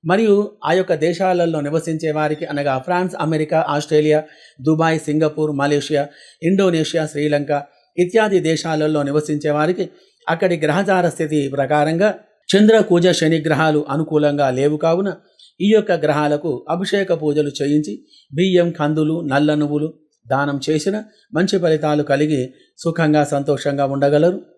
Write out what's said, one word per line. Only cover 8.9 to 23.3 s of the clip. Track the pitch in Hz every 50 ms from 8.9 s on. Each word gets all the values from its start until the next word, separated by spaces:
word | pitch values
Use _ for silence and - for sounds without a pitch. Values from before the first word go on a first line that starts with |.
| 156 151 143
నివసించే | 139 143 151 151 - 151 147 147 151
వారికి | 147 147 156 160 180 180 185 156 - _ _ _ _ _ _ -
అక్కడి | 160 165 - 180 175 160
గ్రహచార | 156 151 147 180 202 208 190 185 175 170
స్థితి | 165 - 165 151 156 151 143 139
ప్రకారంగా | 135 135 139 131 151 151 147 156 160 165 202 214 202 - - _ _ _ _ -
చంద్ర, | - 196 214 214 220 220
కుజ, | 208 214 180 170 170 180
శని | 170 - 165 156 165 160
గ్రహాలు | 151 160 156 135 160 156 151 151 147 -
అనుకూలంగా | 139 151 160 156 156 151 147 147 143 143 143 135
లేవు | 127 127 135 147 151 151
కావున | 151 165 165 180 196 202 165 - _ _ _ _ - - _ _
ఈ | 175 208
యొక్క | 220 214 202 -
గ్రహాలకు | 180 165 151 151 143 147 151 147 147 147 - 170 135 120 - -
అభిషేక | 160 175 196 - - 202 196 190 175 151
పూజలు | 151 151 143 151 147 143 139 -
చేయించి | 139 143 147 151 151 156 208 - _ _ _ _ _ _ 139
బియ్యం, | 143 180 190 180 175 175 170
కందులు, | 165 - 151 147 156 156 156 151 156 170
నల్ల | 165 147 131 143 151 151 151
నువ్వులు | 147 147 147 147 147 151 160 - _ _ _ _ _ _
దానం | 117 131 135 143 147 143 139 139 -
చేసిన | 156 151 151 196 196 214 214 - _ _ _ _ -
మంచి | 151 185 185 - 185
ఫలితాలు | 170 170 160 151 147 151 151 147 143
కలిగి | 147 139 139 151 151 156 135 127 127 - - _ _ _ -
సుఖంగా, | - 170 160 165 165 151 151 151 147
సంతోషంగా | 143